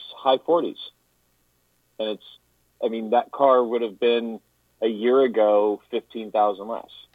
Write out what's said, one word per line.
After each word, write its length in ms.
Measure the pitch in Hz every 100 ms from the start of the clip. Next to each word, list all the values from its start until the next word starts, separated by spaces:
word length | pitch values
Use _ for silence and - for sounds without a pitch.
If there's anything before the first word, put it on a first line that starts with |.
| - -
high 200 | 135 131
forties. 380 | - 165 123 - - _ _ _ _ _ _ _ _ _ _ -
And 120 | 110
it's, 140 | 101 - - _ _ _ -
I 60 | 123
mean, 220 | 113 110
that 200 | 120 -
car 320 | - 139 127
would 180 | 120 120
have 180 | 113 92
been 400 | 120 117 117 107 _ _ _ _
a 60 | 113
year 340 | 107 117 131
ago, 600 | 131 110 104 104 104 101 _
fifteen 380 | 117 - 117 107
thousand 360 | 107 104 95 107
less. 220 | 113 - - _